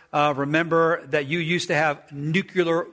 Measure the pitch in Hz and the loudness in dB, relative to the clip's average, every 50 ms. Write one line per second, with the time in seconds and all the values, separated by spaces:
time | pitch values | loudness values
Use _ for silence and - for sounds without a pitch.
0 | - - - 147 147 151 143 131 139 143 151 160 170 165 165 165 165 160 170 - | -14 -4 0 0 2 2 2 0 -2 0 0 0 0 2 2 2 4 4 2 -2
1 | - 139 139 151 143 135 156 175 165 156 175 175 165 - 175 147 156 156 143 139 | -4 -2 -2 -2 -2 -2 -4 -4 -2 0 -2 -2 -2 0 0 0 2 0 0 -4
2 | - - 147 139 143 156 160 190 196 190 - 185 175 165 165 170 175 - | -8 -16 -12 -8 -4 -2 0 -2 -2 -2 0 0 0 2 2 0 -2 -4